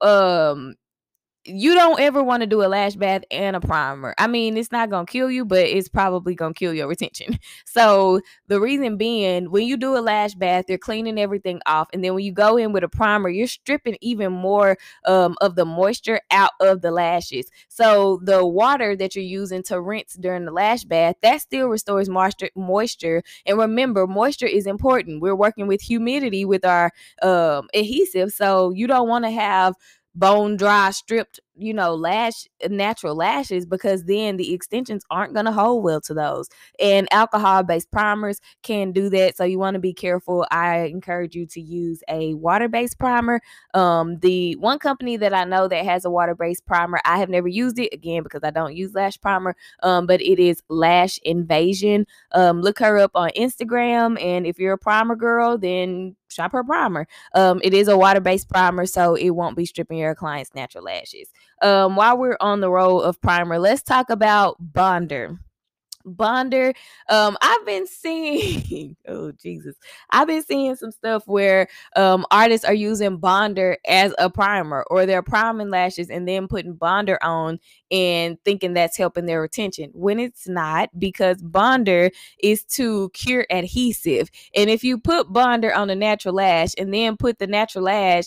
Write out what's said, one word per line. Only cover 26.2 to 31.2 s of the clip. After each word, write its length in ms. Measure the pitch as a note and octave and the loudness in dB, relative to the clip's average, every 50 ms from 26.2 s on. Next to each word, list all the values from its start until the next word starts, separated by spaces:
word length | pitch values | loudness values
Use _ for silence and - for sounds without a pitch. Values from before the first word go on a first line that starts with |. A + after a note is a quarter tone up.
| C#4 A#3+ G3 F#3+ G3 | -2 -2 -2 -2 0
with 220 | F#3+ G3 F#3 F#3 | 0 0 0 2
our, 260 | F3+ F3+ F3 E3+ E3+ - _ - - _ - - | 2 2 2 2 0 -2 _ -16 -20 _ -2 0
um, 460 | F#3+ F#3 F3 E3+ D#3+ D3 C#3+ C3+ - - | 2 4 4 2 2 0 -2 -4 -4 -2
adhesive. 580 | G#3 G#3+ G#3 B3+ D4+ G4 - - F#3 F#3 G3+ - | -2 -2 0 0 0 0 0 0 -2 -2 -2 -2
So 380 | - G#3 G3 F#3+ F#3 F#3 F3+ | 0 0 2 4 4 2 2
you 160 | F#3 F#3 A#3 | 0 -2 0
don't 220 | B3 C4+ B3+ B3 A3+ | 2 2 2 2 2
wanna 220 | A#3 A#3+ A#3 A3 | 0 0 -2 -2
have 460 | A3+ A#3 G#3 G3+ G3 F#3+ F#3 F#3 F#3 - _ _ _ _ _ _ _ | -2 -2 -2 0 2 2 2 2 0 -2 _ _ _ _ _ _ _
bone 420 | E3+ F#3+ F#3+ G3+ G#3 G#3 G#3 G#3 | 2 4 6 6 4 4 2 0
dry, 340 | F#3+ G3 G3+ G#3 G#3 G3 F#3+ | 0 2 2 4 4 4 2
stripped 500 | G3 - - - A3+ A3+ | 0 -4 -6 -4 -2 -2